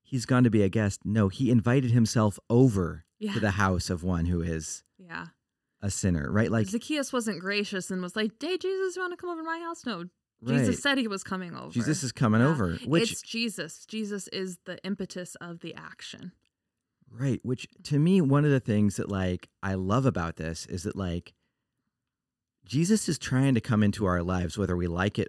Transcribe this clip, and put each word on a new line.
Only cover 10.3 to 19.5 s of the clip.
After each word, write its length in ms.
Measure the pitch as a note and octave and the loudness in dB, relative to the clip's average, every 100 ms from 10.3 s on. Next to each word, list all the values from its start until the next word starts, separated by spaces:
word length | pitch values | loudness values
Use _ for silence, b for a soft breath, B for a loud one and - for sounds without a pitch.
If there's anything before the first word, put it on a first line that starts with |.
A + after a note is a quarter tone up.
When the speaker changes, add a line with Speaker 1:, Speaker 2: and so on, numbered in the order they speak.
| _ | _
Speaker 2:
Jesus 240 | A#2 C#3 B3 | 0 2 2
Speaker 1:
Right. 100 | - | 0
Speaker 2:
said 200 | C#4+ C#4 | 0 0
he 100 | A3 | 0
was 160 | G3 | -4
coming 300 | - F#3+ F3+ | -6 -8 -8
over. 160 | C#3+ B2+ | -12 -8
Speaker 1:
Jesus 300 | A#2+ A2+ D3+ | -2 0 0
is 100 | C3 | -2
coming 280 | - A#2 A2 | 0 4 6
Speaker 2:
Yeah. 80 | C3+ | 4
Speaker 1:
over, 260 | D#3 F2+ E2 | 4 0 -2
which 280 | - D#3+ A3+ | 0 2 2
Speaker 2:
It's 100 | - | -4
Jesus. 640 | - A3+ A3+ - D#3+ - - | -8 -4 -4 -6 -10 -12 -10
Jesus 420 | A3 G#3 G3+ - | -8 -6 -8 -8
is 300 | - F#3+ F3+ | -8 -8 -10
the 180 | - F3+ | -14 -10
impetus 500 | F#3+ G3+ F#3 F3+ F3+ - | -6 -6 -6 -10 -12 -14
of 240 | F3 E3+ | -14 -12
the 140 | E3 | -14
action. 580 | D#3 D#3+ - - - F3+ - _ _ _ _ _ _ _ | -14 -16 -16 -16 -14 -16 -18 _ _ _ _ _ _ _
Speaker 1:
Right, 300 | F#2 C#3 A2+ | -4 -2 -2
which 220 | - B2+ - _ | -2 -6 -8 _
to 140 | - D3 | -2 2
me, 220 | E3 F#3+ | 6 6
one 240 | C#3 C#3+ | 6 4
of 60 | D3 | 4
the 100 | C3+ | 4
things 360 | - G#2 G#2 - | 2 4 4 2
that, 120 | - | -2
like, 400 | G2 F#2 F2+ - | 0 0 -2 -6